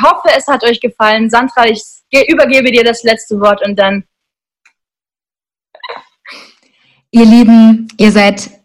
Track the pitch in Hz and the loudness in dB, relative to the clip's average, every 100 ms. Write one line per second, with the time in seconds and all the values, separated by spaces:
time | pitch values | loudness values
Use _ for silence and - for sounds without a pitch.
0 | 302 339 349 262 - 269 233 233 240 - | -2 0 -2 -2 -2 -4 -2 -4 -8 -4
1 | 214 220 226 233 262 254 233 214 - _ | -2 -2 -2 -2 -2 -2 -2 -2 -10 _
2 | _ 277 269 311 254 269 254 233 233 233 | _ -2 0 0 0 0 0 0 -2 -2
3 | 233 214 - 208 208 202 202 202 196 196 | -4 -4 -6 -2 -2 -2 -4 -2 -2 -4
4 | - _ _ _ _ _ _ _ _ _ | -12 _ _ _ _ _ _ _ _ _
5 | _ _ _ _ _ _ _ _ - - | _ _ _ _ _ _ _ _ -20 -20
6 | _ _ - - - _ _ _ _ _ | _ _ -20 -20 -20 _ _ _ _ _
7 | _ 233 226 233 226 226 220 226 - - | _ 2 4 4 4 6 6 4 -4 -2
8 | 214 202 202 202 - - | 0 0 -2 -4 -14 -20